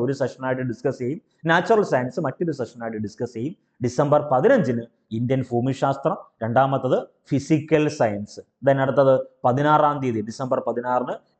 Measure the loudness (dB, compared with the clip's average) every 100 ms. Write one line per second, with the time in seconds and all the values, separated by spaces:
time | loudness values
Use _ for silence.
0 | 0 0 -4 -4 -4 -4 -4 -4 -4 -4
1 | -6 -6 -12 _ 0 2 4 2 2 0
2 | -2 -4 -4 -4 -4 -4 -8 -8 -8 -6
3 | -8 -6 -8 -6 -8 -10 _ -6 -4 0
4 | 2 2 2 2 4 4 2 -2 -6 _
5 | -10 -4 -2 -2 -2 -2 -2 0 -2 0
6 | -4 -4 -10 -8 0 2 2 2 0 0
7 | -2 _ -4 -2 2 0 2 2 2 0
8 | 0 -2 -8 -14 -20 _ 0 2 2 4
9 | 4 4 0 _ 0 2 4 4 4 0
10 | -2 -2 -4 -6 -4 -2 -2 -4 -2 -2
11 | -2 -8 _